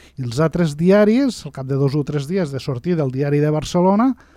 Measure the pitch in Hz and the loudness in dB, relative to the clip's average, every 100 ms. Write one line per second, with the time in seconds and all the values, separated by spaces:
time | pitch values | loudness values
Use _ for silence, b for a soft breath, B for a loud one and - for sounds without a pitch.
0 | b b 127 117 160 170 170 147 170 202 | b b -6 -2 0 0 -2 0 4 4
1 | 214 226 277 - 147 - 131 139 139 147 | 6 4 0 -2 -10 -12 -4 0 0 0
2 | 143 147 139 190 165 135 - 123 170 175 | -2 -4 -4 -4 -4 -6 -6 -6 -2 -2
3 | 139 127 143 147 147 151 151 180 180 202 | -2 -2 0 2 2 0 -2 0 2 4
4 | 254 254 b | 2 0 b